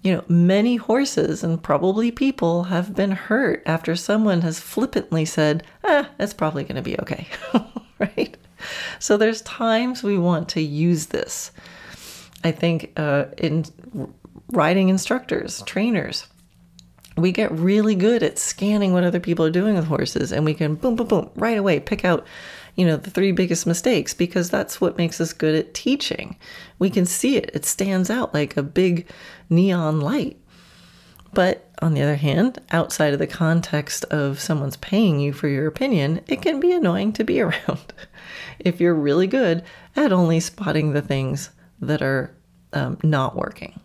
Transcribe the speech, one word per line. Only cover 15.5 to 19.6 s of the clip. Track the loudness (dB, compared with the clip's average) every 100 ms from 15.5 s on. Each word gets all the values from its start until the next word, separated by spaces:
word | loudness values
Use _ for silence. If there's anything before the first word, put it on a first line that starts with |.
| -10
trainers, | -8 -2 0 0 -2 -8 -10 _ _ _ -20 -20 -20 _ -10 0
we | 0
get | 2 -2
really | 0 2 4 4
good | 4 4 4
at | 0 -2
scanning | -6 -2 0 2 4
what | 4
other | 2 0
people | -2 0
are | 2
doing | 2